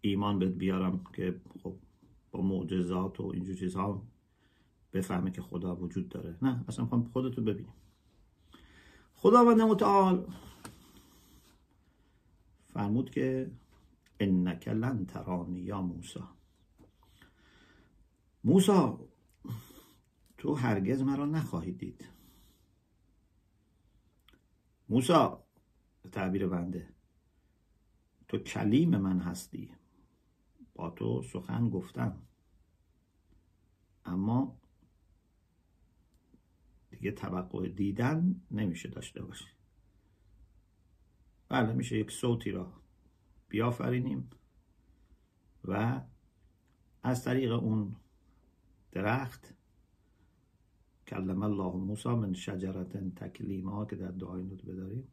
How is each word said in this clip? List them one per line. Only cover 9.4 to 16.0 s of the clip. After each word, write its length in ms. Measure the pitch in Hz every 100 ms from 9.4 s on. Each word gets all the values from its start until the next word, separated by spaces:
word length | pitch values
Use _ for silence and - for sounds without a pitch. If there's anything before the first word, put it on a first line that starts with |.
| 240 220
متعال 720 | 220 202 208 196 190 180 - - - - - - - - - - - - - - _ _ _ _ _ _ _ _ _ _ _
فرمود 440 | - 101 113 127
که 420 | - 131 131 131 123 - - - _ _ _
انک 480 | 101 92 90 85 -
لن 380 | 110 120 123 92
ترانی 540 | 98 92 90 90 92
یا 220 | 92 101
موسی. 380 | 92 85